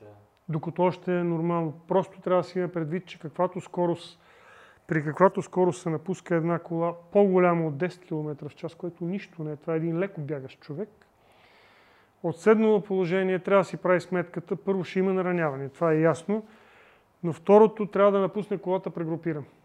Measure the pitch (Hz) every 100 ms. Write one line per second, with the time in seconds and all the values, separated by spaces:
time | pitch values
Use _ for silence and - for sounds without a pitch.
0 | 104 104 _ _ - 156 170 160 180 175
1 | - 180 175 165 170 170 160 143 - 180
2 | - - - 180 175 185 180 175 156 180
3 | 185 - 156 - 180 185 - - 175 165
4 | - - _ _ - - - _ - 160
5 | 147 139 185 190 - 185 180 175 170 156
6 | 160 180 - 170 165 170 - 165 170 170
7 | - 208 202 185 180 170 160 139 175 -
8 | - 156 151 143 147 - 165 - 175 170
9 | 170 196 - - 151 147 - 160 165 165
10 | 180 165 143 147 131 - - 147 214 _
11 | _ _ _ _ _ _ _ _ _ _
12 | _ _ 170 160 214 220 220 214 208 190
13 | 175 185 185 185 185 196 170 170 180 180
14 | 175 180 175 175 - 185 - 190 165 185
15 | 190 190 180 180 160 135 139 - 170 156
16 | 165 156 - 214 214 - - _ _ _
17 | _ _ 170 147 - 208 220 214 202 190
18 | 202 196 190 214 190 190 180 185 185 170
19 | 165 165 165 151 127 _